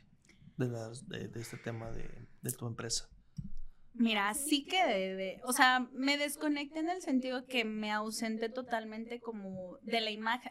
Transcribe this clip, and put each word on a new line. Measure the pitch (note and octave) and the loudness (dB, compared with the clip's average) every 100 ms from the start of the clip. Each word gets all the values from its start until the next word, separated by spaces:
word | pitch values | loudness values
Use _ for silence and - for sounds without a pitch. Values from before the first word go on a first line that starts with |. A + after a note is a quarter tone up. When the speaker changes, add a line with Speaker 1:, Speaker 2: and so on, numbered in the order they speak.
| - - _ - - - | -20 -20 _ -20 -12 -2
Speaker 1:
de | B2 | -2
las, | A#2 A2+ B2 - | -2 -8 -10 -8
de, | A2+ G#2+ | -6 -6
de | A#2 | -8
este | A2+ A#2+ | -10 -8
tema | A#2 A2+ A2+ | -6 -6 -6
de, | A2+ A#2 - A#2+ - | -4 -4 -8 -14 -8
de | B2 | -4
tu | B2 A#2+ | -4 -4
empresa? | A2+ A2+ - - - - - - - - - - | -6 -4 -4 -4 -18 -16 -10 -4 -2 -2 -8 -10
Speaker 2:
Mira, | A#3 A3+ G#3+ G3+ | 2 4 4 2
sí | - D4+ C#4+ | 0 2 2
que | C#4+ F#4 D#4+ | 4 4 6
de, | G3 F#3+ | 4 2
de, | F#3+ F#3+ - | 0 -4 -4
o | B3 | 0
sea, | B3 B3+ B3+ B3 | 8 8 8 2
me | B3 C4+ C#4+ | 0 2 4
desconecté | D4 D4 D4+ D4 C#4+ D#4+ | 2 0 0 0 -2 -2
en | D#4+ | 0
el | F#4 | 0
sentido | F4 C4 B3+ B3+ C4 | 0 0 2 -4 -2
que | C4 A3 | 0 0
me | G#3+ G#3+ | -2 0
ausenté | G#3+ G#3+ A3 A3+ A3 A3+ | -2 -2 -2 -2 -2 -2
totalmente | B3 B3+ A3+ A3 A3 A3+ A#3+ | -4 -2 -2 -2 -8 -8 -8
como | A#3 A3 F#3+ F#3 F3+ - | -8 -8 -8 -8 -10 -10
de | G#3 A#3 | -2 0
la | A3 | 0
imagen, | G#3+ A3 B3 A#3+ | -2 -2 -2 -2